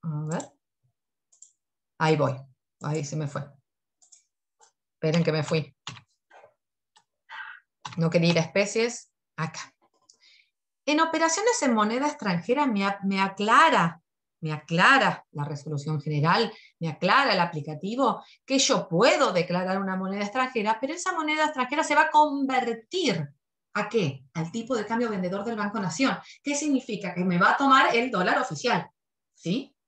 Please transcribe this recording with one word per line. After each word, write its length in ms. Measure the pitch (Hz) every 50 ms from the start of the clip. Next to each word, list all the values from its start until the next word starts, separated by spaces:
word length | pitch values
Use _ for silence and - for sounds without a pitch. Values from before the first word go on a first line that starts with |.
A 240 | - 170 147 151 156
ver. 180 | 151 160 226 - - _ _ _ _ _ _ _ _ _ _ _ _ _ _ _ _ _ _ - _ _ _ _ _ _ _ _ _ _
Ahí 180 | _ 160 156 156
voy. 180 | 147 147 135 131 127 - - _ _ _ _ _ _
Ahí 240 | - 151 151 156 143
se 100 | - 160
me 120 | 156 151
fue. 180 | 139 - 151 139 - - _ _ _ _ _ _ _ _ _ _ _ - _ _ _ _ _ _ _ _ _ _ _ _ _ _ _ _
Esperen 280 | _ - 156 156 170 165
que 80 | 165
me 120 | 156 156 147
fui. 300 | - 175 160 147 - _ _ _ - - - _ _ _ _ _ _ - - - _ _ _ _ _ _ _ _ _ _ _ _ _ _ _ _ _ - - - - - - _ _ _ _ _ - -
No 120 | - 165 160
quería 220 | 165 175 165 170
ir 80 | 170 165
a 20 |
especies. 720 | 160 - - 196 208 202 - 226 226 240 233 - - _ _ _ _ _ _
Acá. 360 | - 160 160 - - - - _ _ _ _ _ _ _ _ - _ _ _ _ _ _ _ _ _ _ _ _ _ _
En 140 | - 302 311
operaciones 640 | 320 320 320 320 330 320 320 392 415 480 466 - 302
en 100 | 262 233
moneda 340 | 220 208 214 233 254 285
extranjera 580 | 294 294 - 214 208 180 170 - - 247 285 -
me 200 | 262 220 202 196
a-, 140 | 196 202 202 -
me 180 | 196 196 190
aclara, 800 | 196 190 190 - 208 214 233 277 320 330 269 208 175 165 - - _ _ _ _ _ _ _ _
me 100 | - 156
aclara 760 | 156 147 - - 165 165 190 233 269 262 214 180 - - - _
la 140 | _ 156 143
resolución 560 | 151 151 143 - 160 151 139 143 156 151 135
general, 500 | - 160 151 147 143 160 185 220 233 226 - - - _ _
me 120 | _ 165 160
aclara 420 | 151 - - 190 214 262 277 254
el 80 | 202 185
aplicativo 840 | 170 170 165 151 143 156 156 151 - 196 226 254 277 226 190 - - - - _ _
que 140 | - 269 269
yo 300 | - - 254 185 - -
puedo 420 | 165 170 220 294 359 320 277 226
declarar 480 | 190 180 170 - 175 180 185 185 190 196
una 160 | 196 190 190
moneda 280 | 190 190 190 196 202 208
extranjera, 540 | 196 - 254 262 254 - 233 202 214 220 220
pero 120 | - 269 330
esa 200 | 359 - 370 359
moneda 320 | 320 311 302 302 311 311
extranjera 400 | 302 302 262 254 247 294 294 294
se 100 | 302 294
va 60 | 294
a 100 | 311 311
convertir 1160 | 302 302 302 302 277 277 277 262 262 254 247 233 226 226 - _ - 370 349 254 185 160 147 139 - _ _ _ _ _ _ _ _
¿A 140 | 208 208 208
qué? 360 | - 233 185 139 127 - - _ _
Al 180 | 165 160 -
tipo 240 | - 233 226 - 262
de 100 | 220 202
cambio 240 | - 233 233 247 226
vendedor 340 | 208 190 180 175 190 202 208
del 120 | 233 226
Banco 240 | 208 208 208 - 220
Nación. 380 | 196 170 - - 269 240 185 175 - - - _ _
¿Qué 120 | 285 285
significa? 580 | 285 311 302 277 254 - - 214 190 196 180 -
Que 100 | 175 180
me 140 | 185 175
va 140 | 175 190 233
a 60 | -
tomar 380 | - 285 269 269 269 311 349 -
el 160 | 233 240 254
dólar 280 | 226 185 175 214 285 302
oficial, 500 | 254 - 160 139 - 240 226 175 - - _ _ _ _ _ _ _ _ _
¿sí? 420 | _ - 165 185 262 - - _ _ _